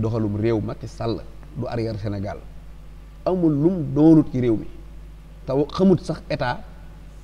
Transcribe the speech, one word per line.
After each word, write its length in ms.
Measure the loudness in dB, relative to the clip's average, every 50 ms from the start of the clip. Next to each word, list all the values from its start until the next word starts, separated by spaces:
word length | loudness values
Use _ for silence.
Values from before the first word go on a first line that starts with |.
doxalum 340 | -2 0 0 0 0 0 0
réew, 240 | 0 2 2 2 0
Macky 280 | -2 -4 -8 -10 -12
Sall 340 | -12 -8 -6 -4 -4 -4 -6 -8 -12 -16 -16 -16 -12 -10
du 100 | -8 -6
arrière 300 | -6 -4 -4 -4 -4 -4 -6
Sénégal. 380 | -6 -4 -4 -4 -6 -6 -8 -10 -12 -14 -16 -16 -16 -16 -18 -18 -18 -18 -18 -18 -18 -18 -12 -6 -2
Amul 280 | -2 2 2 4 4 4
lum 300 | 4 4 2 2 0 -2 0 4
doonut 320 | 6 8 10 10 8 6 4
ci 100 | 2 0
réew 140 | 2 2 2
mi. 100 | 0 -2 -6 -12 -14 -16 -16 -16 -16 -18 -18 -18 -18 -20 -20 -20 -10 -6
Te 60 | -2 0 0 0 0
xamut 280 | 2 4 6 6 6 6
sax 200 | 2 -2 -8 -6 -6 -6
état 300 | -4 -2 -2 -4 -4 -6 -8 -14 -16 -16 -18 -18 -18 -18 -18 -18 -18 -18